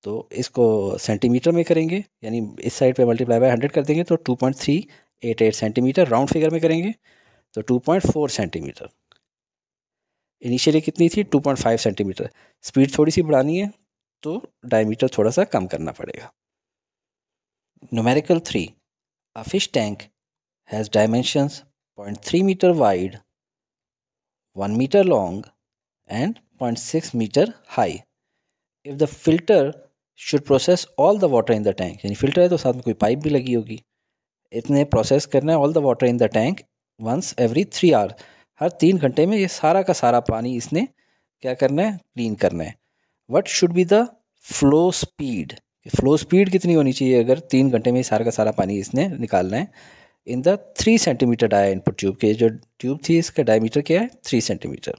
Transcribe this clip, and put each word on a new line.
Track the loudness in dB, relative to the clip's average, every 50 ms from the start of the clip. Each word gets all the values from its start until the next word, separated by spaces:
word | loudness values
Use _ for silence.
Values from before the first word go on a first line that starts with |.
| _
तो | -8 -10 -10 -10 _ -8
इसको | -8 -8 -6 _ 2 4 4 4 2 0 -2 -4
सेंटीमीटर | -6 -2 -2 -2 0 2 2 2 2 2 2
में | 2 2 2
करेंगे, | 2 0 0 0 -2 -4 -6 -6 _ _ _ -10
यानी | -6 -6 -6 -6 -8 -10 -8
इस | -8 -8 -2
साइड | 2 2 2 4
पे | 4 2
multiply | 2 2 0 0 0 2 4
by | 4 2
हंड्रेड | 2 2 -2 -2
कर | -2 -2 0
देंगे | 0 0 -2 0
तो | 0 -2
टू | -2 0 -4 -2
पॉइंट | 0 0 -2 -2
थ्री | -2 -2 -2 -2 -2 -2 _ -20 _ _ _ _ _ -6
एट | -6 0 2
एट | 2 2 2
सेंटीमीटर, | 0 -4 -2 -2 0 0 0 2 2 2
राउंड | 4 4 0 2 0
फिगर | 0 0 0 0
में | 0 0
करेंगे | 0 0 0 0 -2 -4 -6 _ _ _ _ _ _ _ _ _ _ _ _
तो | -12
टू | -4 -2 -2 -2
पॉइंट | 0 0 0 0 2
फ़ोर | 0 0 0 -2 -4
सेंटीमीटर। | -2 -4 -6 -6 -6 -8 -10 -10 -14 -14 -18 -20 _ _ _ _ _ _ _ _ _ _ _ _ _ _ _ _ _ _ _ _ _ _ _ _ _ _ _ _ _ _ -6
इनिशियली | -4 -2 0 2 2 2 2
कितनी | 0 -2 0 2 2 2
थी, | 2 0 -4
टू | 0 0 0
पॉइंट | 0 0 -2 0
फ़ाइव | 0 0 0 2
सेंटीमीटर। | 0 -2 -2 -2 -4 -4 -4 -8 -10 -12 _ _ _ _ _ _ _
स्पीड | -4 2 2 2 2 4
थोड़ी | 2 2 2
सी | 2 0
बढ़ानी | 0 2 2 2 2 2 0 -2
है | -4 -6 -8 _ _ _ _ _ _ _ _ _ -10
तो | -10 -10 -10 -10 -14 _ _ -6
डायमीटर | -2 0 0 0 0 0 0 -2 -2 0
थोड़ा | 0 0 2
सा | 2 0 0
कम | 0 0 -4 -4
करना | -2 -6 -8 -8 -8
पड़ेगा। | -10 -10 -12 -14 -12 -16 -16 -20 _ _ _ _ _ _ _ _ _ _ _ _ _ _ _ _ _ _ _ _ _ _ _ _ _ _ _ _ _ _ -14 -6 -4
Numerical | -2 0 2 2 2 2 2 0 0
three, | 0 -4 -6 -6 -6 -6 _ _ _ _ _ _ _ _ _ _ _ _ _
a | -16 -12
fish | -6 -4 -4 -4 -2
tank | -4 -4 -4 -4 -6 -10 -16 _ _ _ _ _ _ _ _ _ _ _ _ _
has | -8 -8 -6 0
dimensions | 2 2 2 4 2 0 -2 0 0 0 -2 -2 -4 -12 -20 _ _ _ _ _ _ -18
point | -14 -14 -14 -12
three | -8 -2 0 0 2
meter | 2 0 2 2 2 4
wide, | 4 2 2 2 0 -2 -6 -8 -14 _ _ _ _ _ _ _ _ _ _ _ _ _ _ _ _ _ _ _ _ _ _ _ _ _ _ _
one | -8 -6 -4 -2
meter | -2 -2 2 2 2 4
long | 4 4 2 0 -2 -6 -10 -12 _ _ _ _ _ _ _ _ _ _ _ _ _
and | -6 -4 -4 -4 -4 -8 _ _ _ _
point | -6 -6 -6 -6
six | -8 -4 -4 -4 -4 -4 -4
meter | -4 -4 0 2 0 0 0 -2 _ _ _
high। | -2 -2 -2 -2 -4 -10 _ _ _ _ _ _ _ _ _ _ _ _ _ _ _ _ _
If | -16 -4
the | -2 -2 -2 -2
filter | -4 0 0 0 0 2 4 4 4 4 2 -4 -10 -20 _ _ _ _ _ _ _
should | -10 -2 -2 -2 0
process | 2 2 2 4 2 2 0 0 -10 _
all | 0 2 2 4 2 2
the | 2
water | 2 2 2 2 0
in | 0 0
the | -2 -2 -2
tank, | -6 -8 -8 -8 -8
यानी | -8 -6
फिल्टर | -2 -2 0 2 2
है | 2 2
तो | 2
साथ | 0 0 -2 -4
में | -2 -4
कोई | -6 -2 0 0
पाइप | 0 0 0
भी | -2 0
लगी | 0 0 0 0 -2
होगी, | -2 -4 -6 -14 -16 _ _ _ _ _ _ _ _ _ _ _ _ _ _ -12
इतने | -10 -4 0 2 2 2 2 2
प्रोसेस | 0 2 2 2 0 0
करना | 2 0 0 2 2 2
है | 2
all | 2 2 2
the | 2 2
water | 2 0 2 2 0
in | 2 2
the | 0 2 2
tank | 0 0 0 -2 -6 -12 _ _ _ _ _ _ _
once | -6 -4 -4 -4 -4 -8 -4 -2
every | -2 0 0 -2 -4 -4 -4
three | 0 2 4
hour, | 4 4 2 0 -6 -14 -20 -20 _ _ _ _ _ _
हर | -4 -4 -2 2
तीन | 2 2 2
घंटे | 4 0 0 2 2 0
में | 2 2
ये | 0 -2 -2
सारा | -4 -2 0 2 2 2 2
का | 0 -2
सारा | 2 2 2 2 2 0 0
पानी | -4 -4 -4 -6 -6
इसने | -8 -6 -4 -2 -2 -2 -4 _ _ _ _ _ _ _ _ _ _ -6
क्या | -6 -4
करना | 0 0 0 2 0 0
है, | -2 -2
क्लीन | -6 _ _ _ -6 -4 -4 -4
करना | 0 -2 -2 -2 -2 -8
है। | -8 -10 _ _ _ _ _ _ _ _ _ _ _
What | -2 -2 -2 0 -2
should | 0 0 2 2
be | 0 2 4 4
the | 2 2 0 -6 _ _ _ _ _ -16
flow | -10 -4 2 2 4 4 4 4 2 0 -2
speed, | -8 -8 _ _ -8 -6 -6 -6 -8 -10 -14 -20 _ _ _ _ _
फ्लो | -4 -4 0 2 2 2
स्पीड | 2 0 2 4 4 4 4
कितनी | 2 0 2 2 2
होनी | 4 2 2 0
चाहिए | 0 2 2 4 4 4
अगर | 4 2 0 0 0
तीन | 2 2 4 4
घंटे | 2 2 0 2
में | 0 0 0
सारा | 0 -2 0 0
का | -2
सारा | 0 0 0 0
पानी | 0 -2 -2 -2 -2 -4
इसने | -6 -4 -2 -2 -2 -2
निकालना | -4 -6 -6 -2 0 0 0 0 -2
है | -4 -6 -6 _ -20 -20 -20 -20 _ _ _ _ _ _
in | -8 -8 -2 0
the | 0 0 0 -4 -14 -10
three | -2 2 2 2 4
centimeter | 2 0 0 2 2 0 2 2 2
dia | 2 4 4 4 2 0
input | 0 -4 -6 -6 -2
tube, | -4 -4 -2 0
के | 0 0 2
जो | 4 2 0
ट्यूब | 0 -2 _ _ _ _ -6 -6 -6 -6 -2 0
थी | 0
इसका | 0 0 -2 -2 -2 2
डायमीटर | 2 2 2 2 0 -2 -2
क्या | 0 2 0 0
है, | 0 -2 -8 _ _
थ्री | -2 -2 -2
सेंटीमीटर। | -2 -2 -6 -6 -6 -12 -12 -10 -10 -12 -12